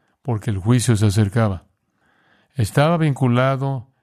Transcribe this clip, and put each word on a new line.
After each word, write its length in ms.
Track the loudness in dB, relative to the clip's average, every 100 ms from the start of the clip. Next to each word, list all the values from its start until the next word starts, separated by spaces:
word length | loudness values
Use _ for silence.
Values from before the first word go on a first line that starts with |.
| _ _
Porque 300 | -6 -6 -4
el 80 | -4
juicio 360 | 0 2 2 2
se 120 | 2
acercaba. 580 | 2 0 0 -2 -4 -12 _ _ _ _ _ _ _ _
Estaba 440 | -6 -2 0 2 2
vinculado 920 | 0 0 0 2 0 -2 -4 -6 -12 _